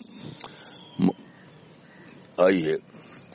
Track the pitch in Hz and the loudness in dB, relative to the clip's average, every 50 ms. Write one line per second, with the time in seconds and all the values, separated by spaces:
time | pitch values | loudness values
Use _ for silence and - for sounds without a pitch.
0 | - - - - - - - - - - - - - - - - - - - - | -4 -12 -20 -20 -20 -20 -18 -18 -20 -20 -20 -20 -20 -20 -20 -20 -20 -16 -6 -2
1 | - - - - - - - - - - - - - - - - - - - - | -2 -2 -2 -4 -10 -20 -20 -20 -20 -20 -20 -20 -20 -20 -20 -20 -20 -20 -20 -20
2 | - - - - - - - - 90 95 98 90 78 78 78 - - - - - | -20 -20 -20 -20 -20 -10 -2 2 4 4 4 2 0 -2 -4 -4 -6 -12 -20 -20
3 | - - - - - - - | -20 -20 -20 -20 -20 -20 -20